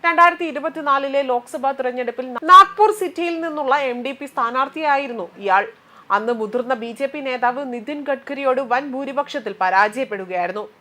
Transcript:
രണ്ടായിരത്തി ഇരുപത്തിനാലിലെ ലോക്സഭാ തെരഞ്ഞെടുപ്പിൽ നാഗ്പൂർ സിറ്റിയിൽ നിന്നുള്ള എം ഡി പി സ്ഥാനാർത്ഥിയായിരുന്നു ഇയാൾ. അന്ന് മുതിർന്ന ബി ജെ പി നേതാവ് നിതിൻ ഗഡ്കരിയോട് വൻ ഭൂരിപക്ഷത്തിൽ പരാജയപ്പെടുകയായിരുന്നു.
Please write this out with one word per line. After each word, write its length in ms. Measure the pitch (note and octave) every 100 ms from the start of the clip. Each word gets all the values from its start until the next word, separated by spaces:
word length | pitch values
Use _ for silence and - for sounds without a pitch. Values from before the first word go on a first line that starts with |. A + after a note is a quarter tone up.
| E4+
രണ്ടായിരത്തി 380 | E4 F4 E4+
ഇരുപത്തിനാലിലെ 760 | E4+ C#4 D4+ D4 C#4+ C#4 C#4 C#4
ലോക്സഭാ 500 | C4+ A#3+ A#3+ D#4 C4+
തെരഞ്ഞെടുപ്പിൽ 600 | C4+ B3+ B3 A#3+ A#3+ B3+
നാഗ്പൂർ 580 | B3 D#4 F#4 G4 - G#4
സിറ്റിയിൽ 500 | G#4 F#4 - E4+ E4
നിന്നുള്ള 360 | E4 D4+ C4+ C#4+
എം 260 | C#4 A#3+
ഡി 80 | B3
പി 140 | C4+ C#4+
സ്ഥാനാർത്ഥിയായിരുന്നു 1040 | - B3 B3+ C#4 D#4+ D#4 C#4 C#4 A#3 F3 -
ഇയാൾ. 300 | G3 F#3+ G#3 - _ - -
അന്ന് 220 | G3+ A3
മുതിർന്ന 400 | A#3 G#3+ A#3+ A#3+
ബി 220 | B3+ A#3 G#3+
ജെ 60 | C#4
പി 140 | D4
നേതാവ് 540 | C4+ B3+ A#3+ B3 C#4
നിതിൻ 300 | A#3+ G#3+ D4
ഗഡ്കരിയോട് 580 | C#4+ C4+ - C#4 C#4 B3+
വൻ 300 | C4 A#3+ C#4+
ഭൂരിപക്ഷത്തിൽ 640 | B3+ C#4 C4+ C#4 D4 A3 G3
പരാജയപ്പെടുകയായിരുന്നു. 1080 | F#3 F#3+ G#3+ G#3+ B3+ G#3 F#3 F3+ F3 F#3+ G#3+ _